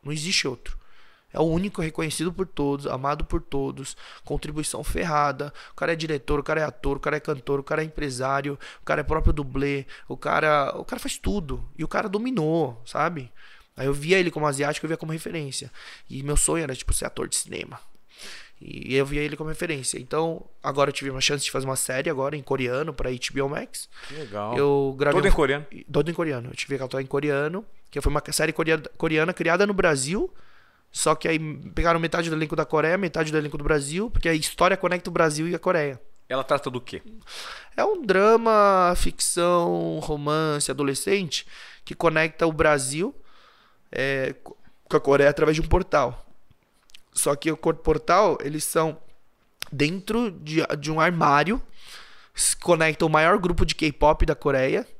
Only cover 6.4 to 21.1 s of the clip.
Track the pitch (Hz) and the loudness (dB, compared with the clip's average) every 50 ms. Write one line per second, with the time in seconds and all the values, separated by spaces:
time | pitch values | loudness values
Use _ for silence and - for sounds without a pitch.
6.4 | 139 - 156 156 156 147 - - - 139 139 135 - 151 143 151 147 - 151 135 | 0 0 0 0 0 -2 -4 -2 -2 -2 -2 0 -2 -2 -2 -2 -2 -4 -6 -4
7.4 | - - 139 139 135 - 156 151 160 160 156 - 147 139 131 120 131 131 139 139 | -2 -2 -2 -2 0 -2 -2 -2 -2 -4 -4 -6 -6 -6 -4 -4 -2 0 0 0
8.4 | 139 143 139 - - - - - - - 151 151 147 - 156 160 151 - - 147 | -2 -2 -6 -8 -10 -18 -18 -14 -2 0 0 0 2 0 0 4 4 4 4 4
9.4 | 143 135 131 135 139 143 139 139 135 - - - - - 131 131 - 143 165 156 | 0 -4 -2 -2 0 0 -2 -2 -6 -10 -16 -16 -10 -10 -10 -6 -2 0 0 2
10.4 | 151 156 151 147 139 - - - - - - 233 - 277 - - - - 196 208 | 4 4 4 4 2 0 -4 -6 -6 -8 -8 -6 -6 -8 -8 -2 -2 -2 0 0
11.4 | 165 139 - - - - - - 156 - - - - 214 190 208 226 262 262 208 | -2 -4 -6 -6 -8 -10 -6 -6 -6 -2 -2 -2 -2 0 -2 -2 -2 -2 -2 0
12.4 | 156 156 160 170 156 131 117 113 107 - - - 147 170 175 151 127 - - - | 0 2 2 2 0 -2 -4 -10 -14 -8 -2 -2 -2 0 -2 -4 -10 -12 -16 -18
13.4 | - - - - - _ _ - 127 139 139 139 143 160 185 190 180 170 147 156 | -20 -20 -20 -20 -20 _ _ -4 -2 -2 0 -2 2 2 2 4 4 2 0 0
14.4 | 151 151 139 135 143 143 151 - - 156 160 160 - 156 156 165 - - 175 165 | 0 0 0 0 -2 -2 -2 -4 -4 -4 -4 -4 -4 -8 -8 -6 -8 -8 -8 -6
15.4 | 147 139 131 - - 123 - - - - - - - - 120 131 135 143 147 - | -8 -6 -8 -10 -10 -12 -16 -18 -18 -18 -20 -18 -16 -12 -10 -8 -4 0 0 2
16.4 | - - 156 165 160 135 131 123 - - - - - - - - - - - - | 2 2 0 0 -2 -4 -6 -8 -2 -2 -2 -2 -2 -6 -6 -6 -6 -4 -4 -4
17.4 | - - - - - - - - - - - - - - - - - - - - | -6 -6 -8 -10 -10 -12 -14 -16 -16 -18 -18 -20 -20 -20 -20 -18 -16 -16 -14 -16
18.4 | - - - - - - - - - - 127 135 139 139 147 147 147 151 147 - | -18 -20 -20 -20 -16 -14 -14 -12 -8 -2 0 0 0 0 -2 -4 -2 -4 -6 -6
19.4 | 160 156 156 - 180 170 156 139 127 - - - 127 123 - 151 160 165 160 - | -6 -6 -4 -4 -4 -4 -4 -4 -4 -6 -6 -8 -8 -4 -2 -2 -2 -2 -4 -6
20.4 | - - - - - 139 135 151 139 143 139 - 139 139 | -10 -16 -18 -8 -8 -4 2 2 2 2 0 -4 -6 -6